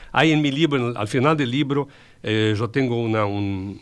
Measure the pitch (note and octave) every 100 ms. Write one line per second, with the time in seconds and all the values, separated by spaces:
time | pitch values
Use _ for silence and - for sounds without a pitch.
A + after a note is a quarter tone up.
0 | - - D#3+ D#3 C#3+ C3+ D#3+ C#3 A#2+ A2+
1 | G#2 C3 C#3+ D#3+ B2 C3+ C#3 C#3+ C#3 -
2 | - - G#2+ A2 G#2+ G#2 A2+ C#3 C3 A#2
3 | A2+ A2 G#2 G2+ G2+ G2 G2 -